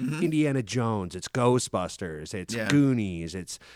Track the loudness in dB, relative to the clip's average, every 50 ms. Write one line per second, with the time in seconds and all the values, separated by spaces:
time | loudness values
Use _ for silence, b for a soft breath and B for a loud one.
0 | B -4 -2 0 0 2 2 2 2 2 2 0 0 0 0 0 2 2 2 0
1 | -2 -4 -6 -8 -8 -4 0 2 4 4 4 4 2 0 -2 -2 -2 -4 -6 -8
2 | -8 -8 -8 -8 -10 -8 -8 -8 -8 -6 -6 -4 0 4 4 6 6 4 4 2
3 | 0 -2 -4 -6 -6 -6 -8 -8 -10 -10 -12 -14 B B B